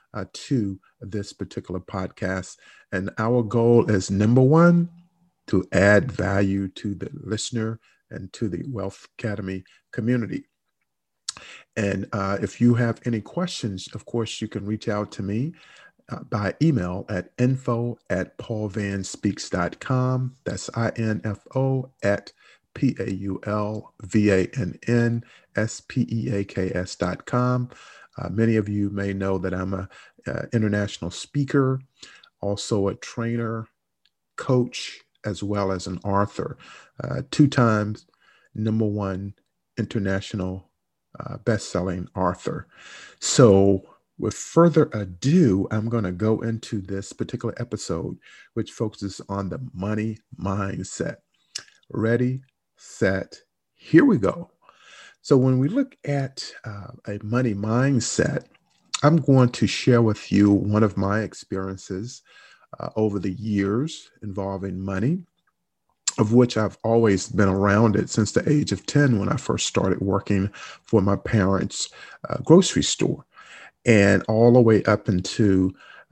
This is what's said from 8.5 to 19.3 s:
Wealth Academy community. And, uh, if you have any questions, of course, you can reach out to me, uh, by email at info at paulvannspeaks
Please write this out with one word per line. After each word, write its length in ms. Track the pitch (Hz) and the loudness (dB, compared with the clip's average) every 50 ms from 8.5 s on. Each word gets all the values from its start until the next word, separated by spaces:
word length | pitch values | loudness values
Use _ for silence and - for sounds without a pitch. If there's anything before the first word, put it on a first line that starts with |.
| 87 85 - 143 | -6 -6 -8 -8
Wealth 400 | 123 107 95 98 - - - _ _ - | -8 -8 -8 -8 -10 -12 -20 _ _ -8
Academy 460 | - 110 104 101 98 92 95 92 - _ _ _ _ _ | -6 -6 -6 -6 -6 -8 -8 -8 -10 _ _ _ _ _
community. 560 | - - 107 117 127 120 113 - - - - _ _ _ _ _ _ _ _ _ _ _ _ _ _ _ _ - - - - - - - - _ _ | -8 -4 -2 0 0 0 -2 -4 -8 -10 -12 _ _ _ _ _ _ _ _ _ _ _ _ _ _ _ _ -16 -16 -16 -20 -20 -20 -20 -20 _ _
And, 320 | 113 104 101 95 95 98 - | -4 -2 -2 -2 -4 -6 -6
uh, 260 | - 104 98 98 101 - | -4 -4 -2 -2 -2 -2
if 180 | 104 104 - - | -4 -6 -2 2
you 140 | 120 120 120 | 2 4 4
have 260 | 113 123 117 110 - _ | 4 2 -2 -2 -4 _
any 160 | 127 117 110 | -4 -4 -4
questions, 680 | 104 - - 175 185 175 - - - 107 95 92 - - - | -6 -8 -6 -6 -6 -6 -6 -6 -6 -6 -8 -8 -12 -12 -16
of 120 | 107 - | -16 -14
course, 340 | - - 117 113 107 - - | -8 -6 -6 -6 -6 -6 -8
you 80 | 110 107 | -10 -8
can 180 | - 104 98 | -8 -8 -6
reach 220 | 101 107 107 - 120 | -6 -6 -6 -4 -6
out 240 | 104 104 104 - | -4 -4 -6 -6
to 100 | - - | -8 -8
me, 320 | 98 98 101 113 135 165 180 - - - - - - - _ _ _ - | -6 -4 -4 -4 -4 -6 -8 -12 -20 -20 -20 -20 -20 -20 _ _ _ -14
uh, 160 | - - - | -14 -14 -10
by 300 | - - 104 104 - - - | -6 -4 -2 -2 -4 -2 0
email 460 | 151 165 147 110 87 87 90 98 - - | 2 2 2 2 -2 -2 -6 -8 -6 -6
at 240 | 107 90 87 - _ - | -6 -6 -6 -8 _ 0
info 600 | 123 127 135 131 - - 120 117 120 120 120 - _ _ | 0 0 0 -2 -2 -4 -4 -2 -4 -6 -8 -10 _ _
at 280 | 92 92 90 - _ - | -4 -2 -2 -6 _ -16
paulvannspeaks 1080 | - - 113 107 107 104 92 110 101 101 98 98 95 - - - - 104 | -10 -8 -6 -6 -6 -6 -4 -4 -4 -4 -4 -6 -6 -8 -10 -4 -2 -2